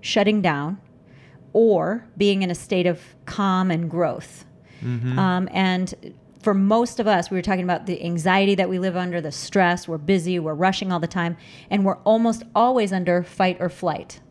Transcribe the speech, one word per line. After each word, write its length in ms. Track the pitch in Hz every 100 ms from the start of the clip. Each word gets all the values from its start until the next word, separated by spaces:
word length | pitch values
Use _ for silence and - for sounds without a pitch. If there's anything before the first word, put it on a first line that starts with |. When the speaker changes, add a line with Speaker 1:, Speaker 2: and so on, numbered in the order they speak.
Speaker 1:
shutting 420 | - 220 202 214
down, 360 | 180 143 147 196 - - - - - - -
or 520 | - 226 190 160 226 - -
being 260 | 202 196
in 80 | 185
a 40 |
state 320 | 175 - 185 175
of 140 | 170 - - -
calm 440 | - 196 185 185
and 180 | 165 170
growth. 540 | 165 165 - - - - - - -
Speaker 2:
Mm-hmm. 360 | 120 120 127 127
Speaker 1:
Um, 300 | 190 180 185
and 600 | - 190 180 185 - - - _ -
for 100 | -
most 480 | 196 196 220 240 -
of 60 | 214
us, 240 | 190 170
we 80 | 190
were 40 |
talking 220 | 180 185
about 220 | 180 180 -
the 160 | 180
anxiety 500 | 170 170 165 185 196 196
that 120 | 185
we 100 | 190
live 180 | 190 180
under, 240 | 180 175
the 120 | 156
stress, 540 | 143 - 196 175 175 -
we're 100 | 160
busy, 400 | 151 190 170 180
we're 140 | 156
rushing 380 | 151 185 185 190
all 80 | 175
the 60 | 165
time, 300 | 190 170 170 - - -
and 140 | 202 196
we're 120 | -
almost 440 | - 226 233 226 -
always 380 | - 240 254 208
under 300 | 190 180 175
fight 340 | 175 - 185 175
or 80 | 175
flight. 520 | - 175 151 - - -